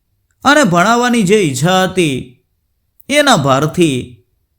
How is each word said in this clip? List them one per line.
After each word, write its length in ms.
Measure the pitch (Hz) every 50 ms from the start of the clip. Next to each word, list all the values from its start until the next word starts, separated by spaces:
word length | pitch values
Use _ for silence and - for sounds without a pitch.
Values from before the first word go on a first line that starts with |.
| _ _ _ _ _ _ _ _ -
અને 200 | 254 285 302 294
ભણાવવાની 580 | 190 170 170 175 214 233 240 240 247 233 240 208
જે 160 | 165 208 220
ઈચ્છા 460 | 196 151 131 120 143 180 185 185 185
હતી, 560 | 185 185 185 175 151 135 123 - - - _ _ _ _ _ _ _ _ _ _ _ _ _ _ -
એના 280 | 277 294 294 285 240
ભારથી 880 | 180 131 139 127 135 151 156 160 180 175 156 135 123 101 - - - _ _ _ _ _ _ _